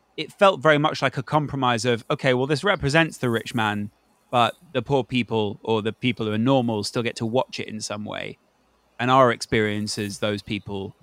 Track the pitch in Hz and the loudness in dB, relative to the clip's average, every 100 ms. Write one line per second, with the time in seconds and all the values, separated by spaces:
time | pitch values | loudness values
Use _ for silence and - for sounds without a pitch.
0 | _ - 160 - 196 175 151 147 156 151 | _ -10 -8 4 4 4 4 4 2 0
1 | 135 143 - 151 139 139 127 117 120 117 | -2 -2 -2 -2 -2 -2 0 0 0 -2
2 | - 151 139 123 135 143 196 196 139 156 | -2 -2 2 2 2 0 0 0 2 2
3 | 165 - 127 117 - 120 107 104 104 _ | 2 0 0 0 -2 -2 0 0 -6 _
4 | _ _ - 123 113 - - 131 120 139 | _ _ -2 2 2 0 -6 -6 0 0
5 | 120 127 113 113 104 117 - 110 107 104 | 0 -2 0 0 -2 -4 -2 0 0 -2
6 | 127 - 110 107 120 135 120 110 101 123 | -2 -2 -2 0 4 4 2 -2 -4 -4
7 | 117 - 113 123 - - - 107 - 107 | -4 -4 -2 -2 -2 -6 -10 -10 -10 -10
8 | 107 95 98 - _ _ _ _ _ - | -8 -8 -10 -14 _ _ _ _ _ -6
9 | 120 131 127 110 - 117 107 104 104 - | 2 6 6 4 -2 0 0 -2 -4 -6
10 | 104 98 107 104 - 104 101 98 98 - | -6 -4 -4 -4 -4 -8 -6 -10 -10 -14